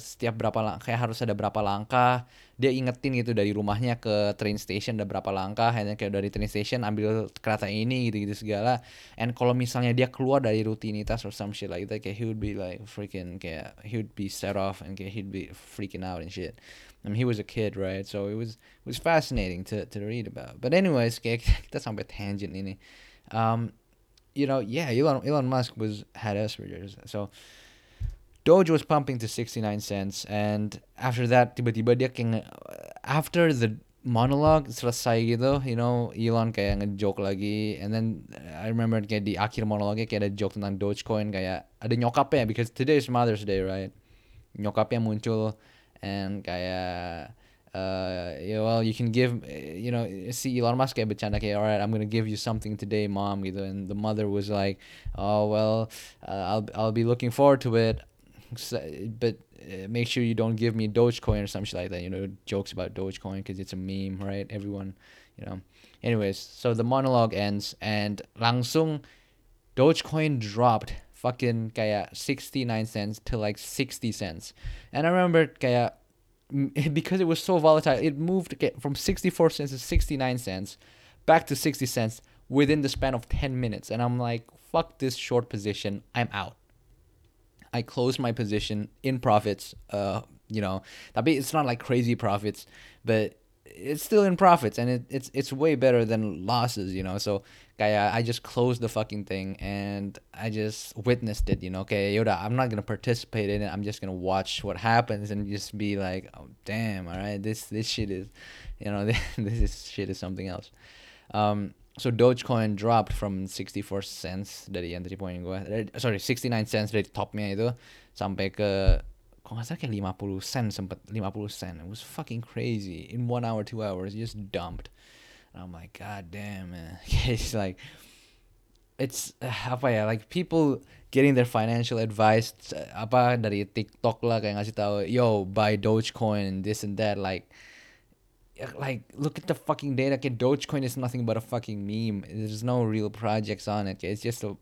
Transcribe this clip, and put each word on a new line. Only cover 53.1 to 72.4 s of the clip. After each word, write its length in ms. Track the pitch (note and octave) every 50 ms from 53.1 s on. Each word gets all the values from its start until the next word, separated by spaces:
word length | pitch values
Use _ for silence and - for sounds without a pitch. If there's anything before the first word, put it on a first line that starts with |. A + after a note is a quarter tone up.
Mom," 320 | G2+ G2 G2+ G2+ G2+ G2
gitu, 160 | F#2+ F#2+ F#2 G2
and 320 | G2 F#2+ F#2+ G2+ G2 F#2
the 80 | G2+ G2+
mother 320 | G#2 A2 G#2+ G#2+ G#2+ G2+
was 160 | G2 G2+ G2
like, 320 | G#2 G#2 G2+ G2 G2 F#2+ - - - - - - - - -
"Oh, 320 | F#2+ G2+ G#2 G#2 G#2+ G#2+
well, 400 | G#2+ G#2+ A2 A2 A2 A2+ A2+ A2+ - - - - - _
uh, 400 | - - F#2+ G2 F#2 F2+ G#2 A2
I'll, 40 | G#2 - - G#2+
I'll 160 | A2 A2 G#2+
be 80 | A#2
looking 320 | A#2 A#2 A#2+ A#2+ B2 A#2+ A#2
forward 240 | - C#3 C#3+ C#3 C3+ -
to 80 | B2+ A2+
it, 320 | A#2 A2+ A2+ A2 - - - _ _ _ - - - - - A#2+
s-, 180 | - - - B2 A2+ C#2+ D#2 D2+ - G2 A2+ A2 A2+
but, 180 | A#2+ A2+ - - - _ - -
uh, 280 | - D2+ F#2+ F#2+ F#2+ G2+
make 160 | A2+ A#2+ A#2+ A#2
sure 140 | - B2+
you 100 | A#2+ A#2
don't 240 | A2+ A2 A2+ A2+ A2+
give 160 | G#2+ A#2 A#2
me 160 | G#2+ A2+ A2 G#2+
Dogecoin," 560 | G#2 A#2 A#2+ A#2+ A#2+ - - - G#2+ G#2 G2+
or 60 | G2+
some 180 | - G2 G#2 G2+
shit 80 | -
like 140 | F2+ F2+ G2
that, 80 | F#2 F2
you 80 | F2 F#2
know, 240 | F#2+ F#2+ G2 F#2+ F#2+ - - -
jokes 240 | G2+ G2+ G2 -
about 240 | - - F2+ - G#2
Dogecoin 480 | G2 F#2+ F#2+ F#2+ - - F#2+ G2 G2 F#2+
'cause 160 | - F#2+ F#2
it's 160 | F#2+ - -
a 40 | F#2+
meme, 440 | F#2 F#2+ F#2+ F#2+ F#2+ F#2+ F#2+ F#2+ G2
right? 240 | G2 G2 G2+ G2 -
Everyone, 480 | - G#2 G2 G2+ G2+ G2 F#2+ G2 F#2+ _ _ - - - - _ _
you 80 | - -
know. 160 | - F#2+ F#2+ - _ _ _ - - _ _
Anyways, 400 | - A#2 A#2 A2 G#2 G2 G2 -
so 320 | - - - - - B2
the 120 | A2+ A2 A2+
monologue 500 | A#2+ C3 C3+ C3+ C3 B2+ A#2+ A2+ A2 -
ends, 400 | G2 G2+ G#2 G2+ G2+ G2+ - - -
and 420 | F#2+ G#2+ G#2+ G#2 G#2 G#2 G2+ G2 - _ - -
langsung 640 | A#2 A#2 A#2+ B2 A#2+ A#2+ - D#3+ D#3+ D#3+ D3+ C#3+ - - - _ _ _ _ _ _ _ _ _ _ _ -
Dogecoin 640 | - C3 D#3 E3 - - - D3 D#3 D#3 D#3 C#3+ B2
dropped 560 | A2 G#2 G2+ A2 A#2+ A#2+ A2+ G#2+ - - - - - - -
fucking 560 | - - B2 B2 - B2+ A#2+ A#2 A2+ A2+ A2 -
kayak 400 | A#2+ A2 G#2+ G#2 G2+ F2 - -
sixty-nine 720 | - - - C#3 C3+